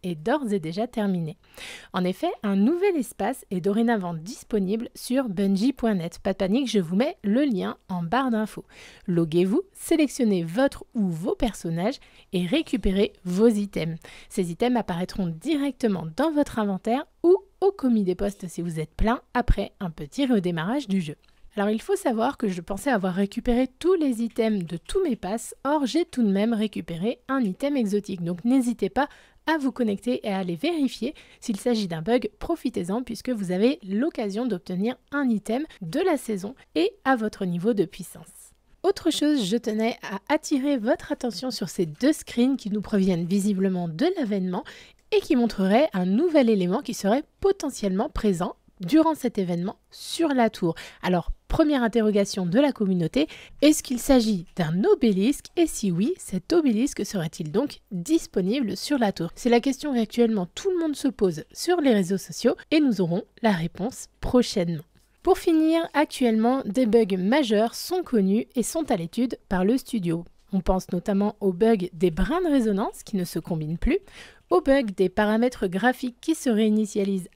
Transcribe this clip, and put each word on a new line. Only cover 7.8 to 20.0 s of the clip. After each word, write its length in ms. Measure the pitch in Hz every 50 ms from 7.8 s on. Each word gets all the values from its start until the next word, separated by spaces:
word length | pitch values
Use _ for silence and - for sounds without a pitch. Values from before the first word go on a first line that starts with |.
| _ -
en 140 | 190 180 170
barre 260 | 165 190 247 277 262
d'infos. 360 | 226 214 214 208 - - - _ - - - - - - - -
Loguez-vous, 560 | 175 170 170 160 151 175 180 190 202 330 392 _ _
sélectionnez 680 | - - - 349 320 302 269 - - 247 220 202 180 170
votre 420 | 160 165 240 269 277 - - - _ -
ou 140 | 240 202 185
vos 260 | 170 156 170 262 403
personnages 680 | - 302 226 196 - - 175 165 165 175 220 277 - - - _ - - _ -
et 120 | 185 180
récupérez 680 | 170 196 320 320 - - 233 - 208 185 196 208 - - - -
vos 220 | 180 180 185 220 240
items. 500 | 220 202 208 202 - 185 160 165 160 160 - - - - - -
Ces 220 | - - 185 170
items 260 | 170 - 233 247 254 233
apparaîtront 480 | 202 - 180 165 185 - - - 190
directement 800 | 170 165 160 - 269 330 285 277 285 262 - - 226 196 175 160 160 160
dans 160 | - 277 330
votre 280 | 302 294 285 - - -
inventaire 480 | 214 202 190 185 - 220 233 269 311 _ _ _ -
ou 120 | 339 370 392 - _ _ -
au 140 | 381 392 392
commis 320 | - - 254 240 220 202
des 100 | 180 180
postes 320 | 175 208 202 196 - - 175
si 140 | - -
vous 180 | 170 175 160 160
êtes 160 | 156 - _
plein 240 | - 185 214 240 277 - _ -
après 400 | 247 233 - - - 202 - _ -
un 80 | 208 175
petit 360 | 156 -